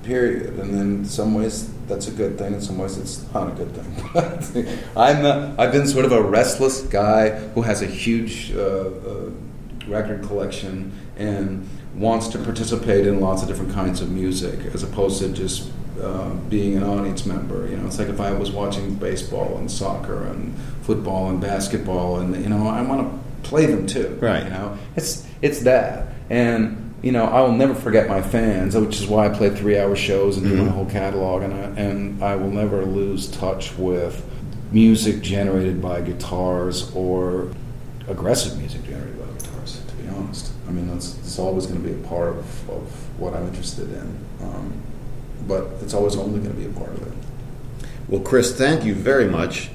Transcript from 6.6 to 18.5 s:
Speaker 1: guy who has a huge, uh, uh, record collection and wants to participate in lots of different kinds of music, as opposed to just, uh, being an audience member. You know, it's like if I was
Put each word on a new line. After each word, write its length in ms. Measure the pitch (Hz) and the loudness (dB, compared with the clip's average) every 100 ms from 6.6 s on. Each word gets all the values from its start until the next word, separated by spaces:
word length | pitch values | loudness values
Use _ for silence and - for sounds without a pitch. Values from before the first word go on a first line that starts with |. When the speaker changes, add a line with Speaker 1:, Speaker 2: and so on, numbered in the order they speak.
| 131 131 | 2 2
Speaker 1:
guy 480 | - 98 104 110 110 107 - | 0 2 6 6 6 2 -4
who 100 | - | 0
has 180 | 117 104 | 2 0
a 60 | 95 | 0
huge, 680 | - - 117 113 - - 98 | -2 0 2 0 -4 -4 0
uh, 40 | |
uh, 680 | 98 95 92 92 104 101 101 - - - - - - | 0 0 -2 -6 -8 -6 -8 -8 -10 -12 -10 -10 -4
record 360 | 107 107 101 101 | -2 -2 -4 -2
collection 680 | 101 98 - 98 95 95 98 - - | -2 -2 -4 -6 -6 -6 -8 -12 -6
and 500 | 104 101 98 95 95 - - 92 | -4 -2 -2 -4 -6 -10 -8 -2
wants 320 | 107 113 110 | 2 2 0
to 100 | 110 | -4
participate 680 | 117 107 113 120 - 101 98 | -4 -2 -2 -2 4 4 6
in 140 | 98 | 4
lots 220 | 95 95 | 4 2
of 40 | - | 0
different 240 | 95 95 | -2 -2
kinds 280 | 98 92 90 | 0 0 0
of 80 | 90 | 0
music, 500 | 92 92 92 92 95 - | 0 0 0 -2 -4 -4
as 80 | - | -4
opposed 360 | - - 98 98 | -4 0 0 2
to 80 | 95 | -2
just, 420 | - 95 - - - - - | -2 -2 -4 -6 -6 -6 -4
uh, 280 | 98 92 95 92 - | -4 -4 -4 -4 0
being 260 | 104 101 98 | 2 2 2
an 80 | |
audience 420 | 101 101 101 98 101 | 2 0 0 -2 -2
member. 420 | 90 - 95 92 | -2 -2 -2 -2
You 100 | 92 | -4
know, 100 | 95 | -4
it's 120 | 92 | -2
like 100 | 101 | -2
if 100 | 98 | 0
I 120 | 101 | 0
was 180 | 101 98 | 0 -2